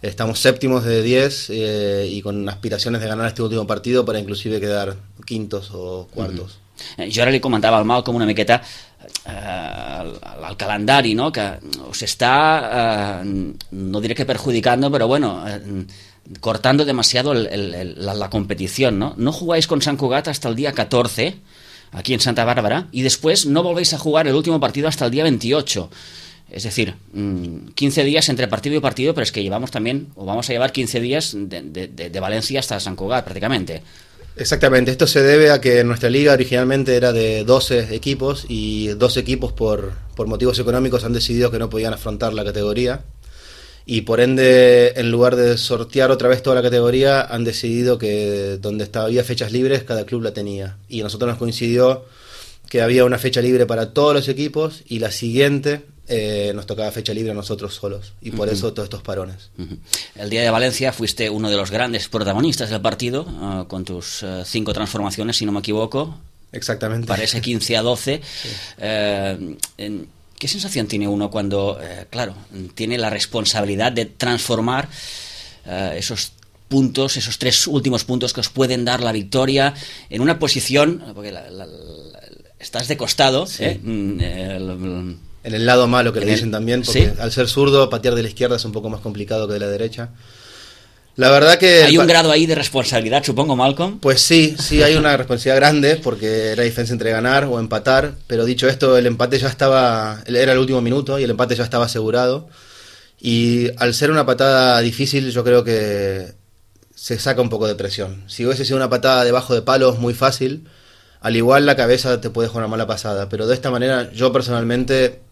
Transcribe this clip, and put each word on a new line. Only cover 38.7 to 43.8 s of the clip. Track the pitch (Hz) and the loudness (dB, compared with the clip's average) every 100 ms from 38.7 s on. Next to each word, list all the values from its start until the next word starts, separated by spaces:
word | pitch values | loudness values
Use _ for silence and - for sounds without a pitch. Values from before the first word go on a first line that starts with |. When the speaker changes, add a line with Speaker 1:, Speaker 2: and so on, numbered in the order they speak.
| 107 107 | -4 -4
Speaker 1:
doce | 104 123 - | 0 2 2
equipos | 104 127 120 | -2 -4 -4
por, | - 110 104 98 95 - - | -2 0 0 -4 -10 -14 -6
por | 110 | -4
motivos | 110 127 117 | 0 0 2
económicos | 120 123 131 123 | 0 2 2 0
han | 113 | -2
decidido | 117 - 117 120 | -2 0 0 0
que | 117 | 0
no | 113 | -4
podían | 110 110 | -4 -4
afrontar | 107 113 107 117 | -6 -8 -4 -4
la | 110 | -4
categoría | 104 101 104 107 123 135 - - - - - - - - | -4 -2 -2 0 -2 -4 -10 -20 -20 -20 -20 -20 -20 -20